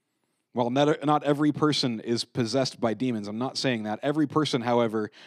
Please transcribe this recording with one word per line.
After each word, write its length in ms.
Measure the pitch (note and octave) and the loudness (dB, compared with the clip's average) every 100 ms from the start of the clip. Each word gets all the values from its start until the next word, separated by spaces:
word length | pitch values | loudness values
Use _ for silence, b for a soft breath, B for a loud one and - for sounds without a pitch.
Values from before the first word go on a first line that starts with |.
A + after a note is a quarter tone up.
| _ _ _ _ _ | _ _ _ _ _
While 160 | A#2+ A#2+ | -4 0
not, 360 | C3 D3 - D3 | 2 2 2 2
not 180 | D3+ | 2
every 280 | C#3 C#3+ D3+ | 2 2 2
person 480 | C#3 D3+ C#3+ C3 A2 | 2 2 2 -2 -2
is 240 | - A#2 | -2 -2
possessed 560 | - C3+ A2+ C3 B2+ - | -2 -4 0 0 -2 -2
by 140 | A2+ | -4
demons, 340 | G#2 C3 A2 G2+ | -2 -2 -4 -6
I'm 100 | G#2+ | -6
not 200 | C3 - | -6 -2
saying 260 | C#3 A#2 | -2 -2
that. 160 | G#2+ G#2+ | -2 -4
Every 240 | C#3 D3+ C#3+ | -2 0 0
person, 360 | D#3 D3 C3 | 0 0 0
however, 500 | A#2+ A#2+ A#2 A2 G#2 B | 2 2 2 0 -4 B